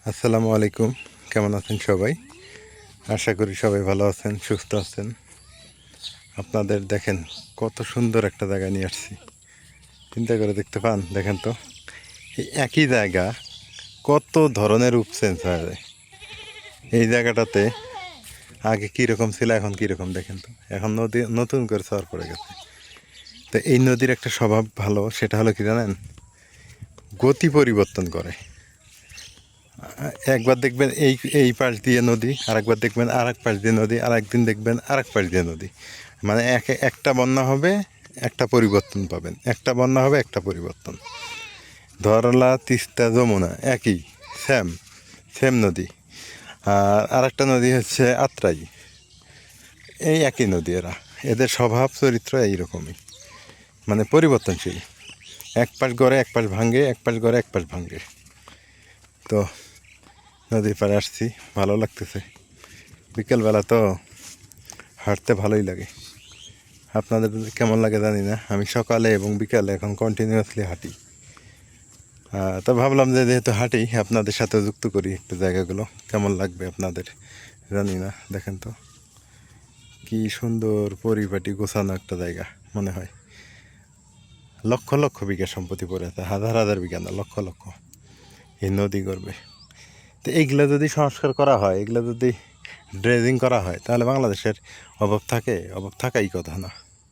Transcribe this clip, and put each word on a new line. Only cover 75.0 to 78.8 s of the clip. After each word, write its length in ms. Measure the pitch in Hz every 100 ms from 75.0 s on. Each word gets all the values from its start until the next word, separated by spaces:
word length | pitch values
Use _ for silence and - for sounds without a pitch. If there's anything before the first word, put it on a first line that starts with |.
| 92
একটু 200 | 95 - 90
জায়গাগুলো, 460 | 92 92 90 98 110 - -
কেমন 220 | 107 101 95
লাগবে 240 | 95 87 92
আপনাদের 400 | - 95 87 90 - - - - - _
জানি 240 | 101 101 92
না। 80 | 95 - -
দেখেন 240 | 95 - 95
তো 120 | 110 113